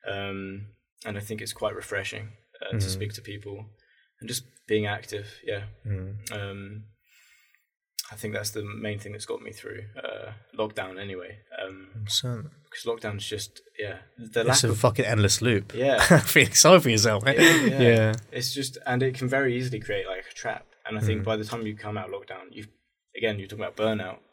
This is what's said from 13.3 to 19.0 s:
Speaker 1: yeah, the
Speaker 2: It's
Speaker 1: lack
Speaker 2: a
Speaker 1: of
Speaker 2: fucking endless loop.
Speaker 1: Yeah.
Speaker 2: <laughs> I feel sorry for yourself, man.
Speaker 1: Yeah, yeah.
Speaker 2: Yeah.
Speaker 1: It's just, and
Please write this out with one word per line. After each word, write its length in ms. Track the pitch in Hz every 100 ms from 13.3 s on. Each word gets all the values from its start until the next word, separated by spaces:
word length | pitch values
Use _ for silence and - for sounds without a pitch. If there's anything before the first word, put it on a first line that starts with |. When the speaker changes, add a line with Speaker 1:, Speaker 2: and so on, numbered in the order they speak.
| 104 101 - _ _
Speaker 1:
yeah, 200 | 104 92 - _
the 240 | 117 -
Speaker 2:
It's 60 | 113
Speaker 1:
lack 140 | 113
Speaker 2:
a 60 | 123
Speaker 1:
of 100 | 104
Speaker 2:
fucking 260 | 127 107 110
endless 360 | 113 101 -
loop. 320 | 113 107 101
Speaker 1:
Yeah. 220 | - 131 123
Speaker 2:
<laughs> 120 | -
I 100 | 165
feel 280 | - - 113
sorry 300 | - 156 185
for 80 | 139
yourself, 340 | 110 113 104
man. 120 | 113 135
Speaker 1:
Yeah, 280 | 330 320 262
yeah. 140 | 135
Speaker 2:
Yeah. 320 | 123 113 110 113 -
Speaker 1:
It's 220 | 127 123
just, 240 | 143 131 - -
and 160 | 127